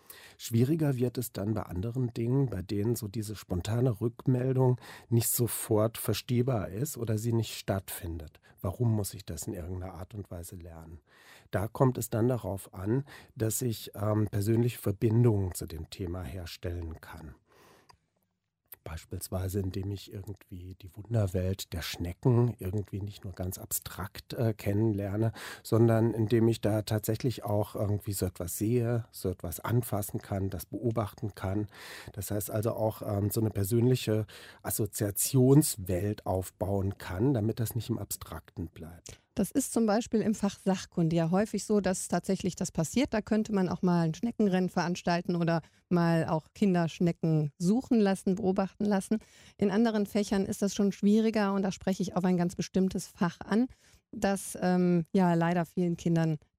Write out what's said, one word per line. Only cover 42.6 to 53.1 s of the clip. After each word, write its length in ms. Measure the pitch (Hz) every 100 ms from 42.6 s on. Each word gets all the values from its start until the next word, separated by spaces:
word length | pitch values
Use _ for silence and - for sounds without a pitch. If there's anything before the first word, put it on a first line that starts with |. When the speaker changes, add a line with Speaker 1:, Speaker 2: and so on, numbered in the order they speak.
| 190
Speaker 2:
passiert. 400 | - 160 233 294
Da 80 | 220
könnte 320 | - 214 214
man 160 | 202 185
auch 120 | 180
mal 200 | 180 175
ein 120 | 165
Schneckenrennen 560 | 160 233 - 208 185 180
veranstalten 680 | - 165 180 - 175 175 175
oder 240 | 170 165 - _ _
mal 400 | 175 170 165 -
auch 200 | 160 -
Kinder 360 | - 208 175 165
Schnecken 640 | - 175 - 165 156 147 -
suchen 440 | 175 226 - 233
lassen, 340 | 202 190 - 185
beobachten 480 | 185 196 190 -
lassen. 360 | 208 196 - 214 - - - -
In 160 | 202
anderen 360 | 196 233 214 202
Fächern 380 | 208 208 196 190
ist 160 | 208
das 140 | 202 -
schon 160 | 202
schwieriger 640 | - 202 214 220 220 196
und 80 | 196
da 100 | 190
spreche 320 | - - 190
ich 140 | 185 185
auf 80 | 180
ein 100 | 180
ganz 220 | 175 -
bestimmtes 500 | 175 190 190 185
Fach 320 | -